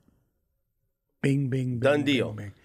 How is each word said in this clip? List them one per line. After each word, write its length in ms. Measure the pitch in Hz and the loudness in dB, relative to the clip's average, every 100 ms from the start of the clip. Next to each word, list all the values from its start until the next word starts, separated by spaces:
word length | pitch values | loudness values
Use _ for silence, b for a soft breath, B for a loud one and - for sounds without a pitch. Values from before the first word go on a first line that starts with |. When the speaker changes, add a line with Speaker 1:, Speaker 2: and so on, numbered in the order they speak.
| _ _ _ _ _ _ _ _ _ _ _ _ | _ _ _ _ _ _ _ _ _ _ _ _
Speaker 1:
"Bing, 260 | 139 139 139 | 0 0 0
bing, 220 | 131 127 | -2 -4
bing, 80 | 120 | 0
Speaker 2:
Done 240 | 127 147 | 2 2
Speaker 1:
bing, 20 | 143 135 | 2 0
Speaker 2:
deal. 180 | 87 | 0
Speaker 1:
bing." 200 | 107 101 - | -6 -12 -16